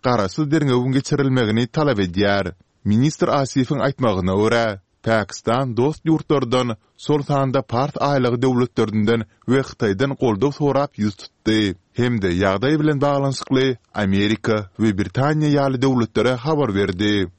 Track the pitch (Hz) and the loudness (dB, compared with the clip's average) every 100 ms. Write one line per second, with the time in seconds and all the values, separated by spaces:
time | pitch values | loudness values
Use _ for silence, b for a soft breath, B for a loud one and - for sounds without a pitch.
0 | 131 123 95 - 151 160 147 123 127 135 | 2 0 0 -2 0 0 2 0 0 -2
1 | - 147 135 131 110 110 120 160 147 107 | -2 -2 0 2 2 0 0 0 0 0
2 | 92 87 101 101 87 - _ _ 98 107 | 0 2 2 2 -2 -8 _ _ 0 2
3 | 147 - 175 139 135 135 127 143 131 135 | 2 0 0 0 0 -2 -2 0 -2 0
4 | 123 95 90 95 107 117 113 98 _ _ | 0 0 0 0 2 2 0 -6 _ _
5 | - 110 101 - - 120 135 113 135 156 | -2 0 -2 -6 -2 0 0 0 -2 0
6 | 160 156 - 143 123 127 123 110 _ _ | -2 -2 0 -2 2 0 -2 -6 _ _
7 | - 151 139 143 135 131 - 117 143 - | -2 -2 0 0 0 -2 -2 -2 -2 -2
8 | 143 139 123 120 131 123 123 - 107 107 | 0 2 0 2 0 2 0 0 0 0
9 | 107 117 110 b - 135 131 - - 98 | 2 0 -2 b 0 0 0 -2 -2 0
10 | 139 135 127 101 139 139 147 135 143 - | -2 0 0 2 -2 0 0 0 -2 -2
11 | 104 - - _ - 110 104 87 _ - | -4 -4 -20 _ 0 0 0 -4 _ -4
12 | 123 120 95 87 98 98 131 156 151 143 | -2 0 0 0 0 0 0 0 0 0
13 | 143 143 139 127 - 131 131 120 _ - | 0 0 -2 -4 -2 0 0 -4 _ -4
14 | 98 98 104 110 - 107 98 - 110 98 | 0 2 0 0 0 -2 -4 -2 0 0
15 | 92 - 139 156 151 143 139 127 135 127 | -4 -2 0 0 0 2 0 0 0 0
16 | 110 - 113 127 135 156 131 98 98 90 | 0 0 0 0 -2 0 0 0 -2 0
17 | 104 104 90 | 0 0 -2